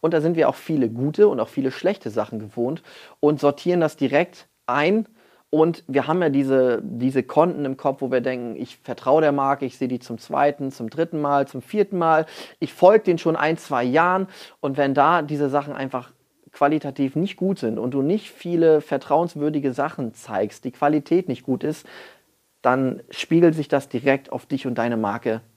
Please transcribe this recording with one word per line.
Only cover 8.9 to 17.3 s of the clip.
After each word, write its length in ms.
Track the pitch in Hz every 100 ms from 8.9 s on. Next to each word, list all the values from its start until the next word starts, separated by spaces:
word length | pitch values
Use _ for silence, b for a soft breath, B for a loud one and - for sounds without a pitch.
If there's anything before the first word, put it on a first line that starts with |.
| 123 131 151
der 100 | 156
Marke, 340 | 143 135 139 131
ich 120 | -
sehe 100 | 127
die 120 | 127
zum 200 | - 117
zweiten, 520 | - 143 143 143 135
zum 200 | - 113
dritten 300 | 143 165 160
Mal, 260 | 147 143 139
zum 160 | 135
vierten 340 | - 214 196 185
Mal, 300 | 165 160 160 B B B
ich 120 | 156
folge 340 | - 180 214 202
denen 120 | 170
schon 180 | 170 160
ein, 220 | 151 160
zwei 260 | - 131
Jahren.“ 440 | 123 143 175 185 190 B B B
Und 180 | 143 139
wenn 160 | 139
da 300 | 139 147 170
diese 260 | 147 151 143
Sachen 240 | 143 143
einfach 380 | 139 135 131 117 _ _ _ _
qualitativ 640 | - 143 151 143 135 135 151
nicht 200 | 196